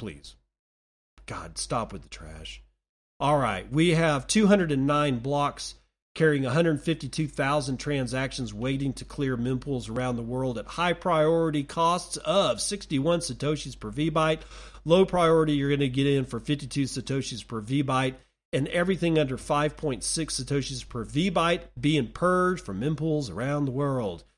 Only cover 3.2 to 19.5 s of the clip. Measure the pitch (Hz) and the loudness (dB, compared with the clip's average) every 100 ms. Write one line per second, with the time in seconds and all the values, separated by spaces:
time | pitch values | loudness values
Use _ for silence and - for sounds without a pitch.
3.2 | 139 147 123 98 101 135 170 160 165 143 | 2 4 2 0 -2 2 4 4 4 2
4.2 | 127 214 208 202 170 139 135 147 147 123 | 2 4 6 6 4 2 2 2 2 0
5.2 | 127 143 143 - - - _ _ _ - | -2 0 0 -4 -12 -16 _ _ _ 2
6.2 | 160 147 131 139 170 147 - 156 135 - | 4 4 2 2 2 2 0 -2 -2 -4
7.2 | 156 - 143 151 131 127 - 143 127 127 | -4 -2 0 0 0 -4 -2 -2 0 -2
8.2 | 131 - 120 104 127 139 139 127 - - | -4 -4 -6 -4 -2 -2 -2 -4 -8 -4
9.2 | 139 127 120 131 147 131 107 113 127 120 | -2 0 0 -2 -2 -6 -4 -4 -2 -4
10.2 | 117 127 131 113 104 - 175 170 185 160 | -4 -4 -2 -4 -6 -2 -2 0 2 4
11.2 | 151 165 165 151 139 - 165 175 - - | 4 4 2 0 -2 0 2 2 -2 -8
12.2 | - 180 170 110 - 202 - 143 143 170 | 0 2 2 0 -2 -6 -4 0 2 0
13.2 | - 120 139 151 143 123 107 104 156 160 | 0 -4 -2 -2 -6 -10 -10 -2 0 2
14.2 | 156 160 - - - - 147 175 185 180 | 2 0 -4 -18 -18 -10 4 6 6 4
15.2 | 165 165 156 147 139 143 139 127 139 139 | 6 6 4 2 2 2 2 2 2 2
16.2 | 131 117 107 147 135 143 135 - 117 135 | 0 -6 -2 -4 -2 -2 -2 -4 -4 -4
17.2 | 127 120 - 113 104 135 135 131 131 131 | -4 -8 -8 -10 -2 -2 0 0 0 -4
18.2 | _ _ _ - 151 175 180 190 170 160 | _ _ _ -2 0 0 0 0 2 2
19.2 | 143 127 - | 2 -2 -2